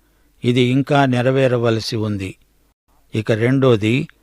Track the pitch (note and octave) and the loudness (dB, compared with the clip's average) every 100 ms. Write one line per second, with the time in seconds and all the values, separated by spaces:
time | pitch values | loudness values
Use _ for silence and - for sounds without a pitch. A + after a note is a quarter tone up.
0 | _ _ _ _ A#2+ B2 B2 C3+ C3 C#3+ | _ _ _ _ -2 2 2 0 0 2
1 | C3+ B2 B2 C3+ C3 B2 A#2 A2 - A2+ | 2 0 0 0 0 0 0 -2 -4 -6
2 | G#2+ G2+ F#2+ - _ _ _ _ _ _ | -4 -6 -8 -14 _ _ _ _ _ _
3 | _ A2+ G#2+ A2 A#2+ C3+ C3 A2 G#2+ C3 | _ -6 -2 0 0 2 4 2 2 -2
4 | D#3+ _ | -4 _